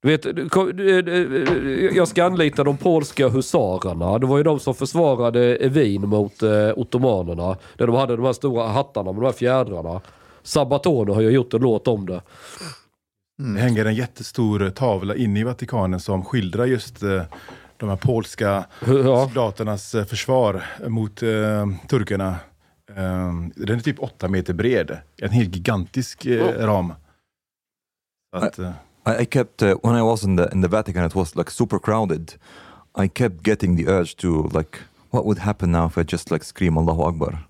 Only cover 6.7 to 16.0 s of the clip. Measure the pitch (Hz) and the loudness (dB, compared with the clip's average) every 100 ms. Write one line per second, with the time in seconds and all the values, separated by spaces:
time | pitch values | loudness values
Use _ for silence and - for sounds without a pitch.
6.7 | 107 120 123 127 101 85 85 90 95 - | 0 -2 0 2 2 -2 -4 -4 -6 -10
7.7 | - 117 117 135 117 131 120 143 117 113 | -2 2 2 2 0 0 0 -2 -2 0
8.7 | 110 139 - 92 95 127 120 120 131 113 | 0 -2 -4 -6 -2 -2 0 0 0 0
9.7 | 92 82 87 - - - - - 156 131 | -4 -6 -8 -12 -20 -20 -20 -2 0 2
10.7 | 139 180 139 101 101 110 131 123 113 127 | 2 2 2 2 4 6 4 2 0 2
11.7 | 107 - 110 92 90 - - - - 165 | 2 0 -2 -4 -10 -12 -20 -20 -16 -16
12.7 | - _ _ _ _ _ - 135 101 123 | -18 _ _ _ _ _ -10 -6 0 2
13.7 | 110 107 110 127 - - - 113 104 98 | 2 0 0 -4 -8 -10 -2 0 2 0
14.7 | 95 131 98 98 104 117 104 113 123 120 | 0 0 0 -2 -2 0 0 -2 -6 -6
15.7 | 120 95 92 | -2 -2 -2